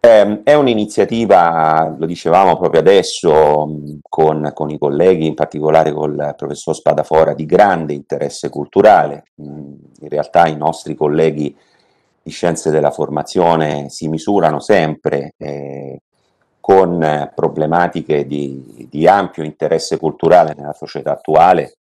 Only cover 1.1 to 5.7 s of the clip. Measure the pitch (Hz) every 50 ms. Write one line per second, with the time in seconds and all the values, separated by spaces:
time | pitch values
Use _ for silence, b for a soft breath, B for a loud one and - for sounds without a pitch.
1.1 | 110 117 117 98 101 90 85 85 82 82 80 80 78 80 80 80 78 67 80 80
2.1 | 87 82 - 82 82 92 98 92 82 82 90 82 - 82 78 87 98 98 87 -
3.1 | - - - 85 76 78 78 73 76 76 76 76 78 76 73 71 73 73 _ _
4.1 | - - 80 78 78 76 76 73 - - 78 76 76 73 - 71 71 73 85 92
5.1 | 92 82 78 78 76 - 78 - - 76 76 78